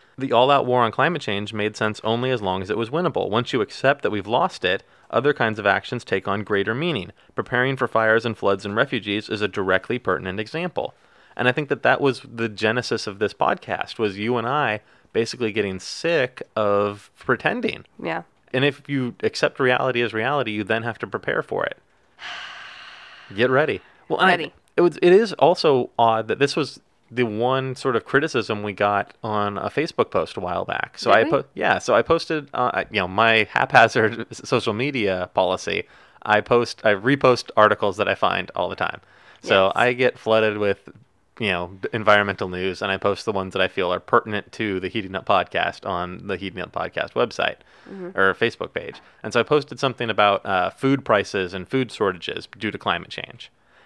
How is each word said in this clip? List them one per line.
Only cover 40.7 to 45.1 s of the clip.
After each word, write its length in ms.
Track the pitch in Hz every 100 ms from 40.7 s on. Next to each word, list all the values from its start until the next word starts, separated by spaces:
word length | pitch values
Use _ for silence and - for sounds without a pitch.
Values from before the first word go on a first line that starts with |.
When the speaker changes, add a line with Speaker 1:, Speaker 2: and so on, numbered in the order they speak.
| 98 - 107 _ _ _ -
Speaker 1:
you 80 | 107
know, 240 | 90 87 95
d-, 60 | -
environmental 560 | 113 107 104 101 92 95
news, 320 | 90 95 90
and 100 | 101
I 60 | 95
post 260 | 101 95
the 80 | -
ones 220 | 101 95
that 80 | 95
I 80 | 92
feel 240 | - 90
are 60 | 90
pertinent 500 | - 120 113 104 -
to 280 | - 107 92
the 80 | 92
Heating 260 | 113 95